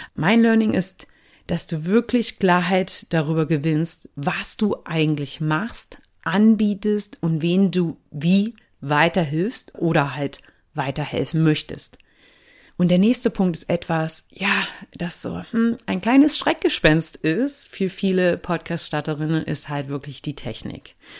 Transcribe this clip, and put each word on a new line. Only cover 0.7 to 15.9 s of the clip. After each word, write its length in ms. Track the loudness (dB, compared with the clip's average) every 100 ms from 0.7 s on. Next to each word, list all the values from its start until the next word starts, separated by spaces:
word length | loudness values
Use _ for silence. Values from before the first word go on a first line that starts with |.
ist, 320 | 0 -2 -4 -12 _ _ _ -6
dass 200 | -2 -2
du 200 | -4 0
wirklich 520 | 2 2 0 0 0
Klarheit 680 | 2 2 2 0 0 -4 -2
darüber 380 | -2 0 0 0
gewinnst, 640 | 0 0 0 0 -2 -6
was 420 | -8 -4 -2 0 2
du 200 | 0 -2
eigentlich 560 | -4 0 0 0 -4 -4
machst, 580 | -2 -2 -2 -6 -6 -10 _ _
anbietest 920 | -2 4 6 6 2 0 -2 -2 -4 -4
und 200 | -2 0
wen 280 | 2 2 2
du 260 | 2 -2 -4 _
wie 440 | -4 2 2 2 -6 _ _
weiterhilfst 920 | -2 2 4 2 0 -2 -2 -4 -10
oder 400 | -4 0 2 0
halt 260 | -2 -6 -8 -16 _ _
weiterhelfen 680 | -6 -4 -4 -4 -4 -2 2
möchtest. 560 | 2 2 -2 -10 -10 -12 _ _ _ _ _ _ _ 0
Und 140 | 2
der 80 | 4
nächste 300 | 4 4 0
Punkt 300 | 0 0 0
ist 100 | -2
etwas, 580 | -4 -2 -4 -2 -6 -10
ja, 360 | -6 -2 -2 -4 -10 -16
das 260 | -10 -6 -4
so, 220 | -4 -6 -6
hm, 260 | -2 -2 -2
ein 160 | -4